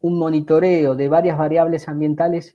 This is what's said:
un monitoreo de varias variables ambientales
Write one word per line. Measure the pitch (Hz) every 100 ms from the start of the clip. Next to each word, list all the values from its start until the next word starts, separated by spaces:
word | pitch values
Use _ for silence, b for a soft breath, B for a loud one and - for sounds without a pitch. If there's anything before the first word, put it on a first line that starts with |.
un | 170 175
monitoreo | 160 160 151 160 185 175 147
de | 131 139
varias | 160 180 156
variables | 151 160 165 160 156
ambientales | 147 151 151 170 170 165